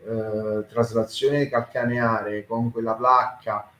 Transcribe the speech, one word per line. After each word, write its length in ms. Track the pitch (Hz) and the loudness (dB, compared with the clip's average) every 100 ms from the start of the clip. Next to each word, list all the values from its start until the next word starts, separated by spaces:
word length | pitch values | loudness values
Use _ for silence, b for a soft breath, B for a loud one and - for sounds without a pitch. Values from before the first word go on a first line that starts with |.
eh, 640 | 107 113 110 107 110 107 107 | -8 -6 -4 -4 -2 -4 -2
traslazione 840 | 117 117 113 110 - 135 143 139 | 0 2 2 -2 0 2 2 2
calcaneare 960 | 120 120 127 120 123 117 110 104 104 104 | 0 -2 -2 0 2 2 0 -2 -6 -4
con 260 | 117 120 | -2 -2
quella 220 | 117 113 | -2 -2
placca 760 | 110 127 123 120 - 110 104 - | 2 4 4 4 -4 -6 -6 -8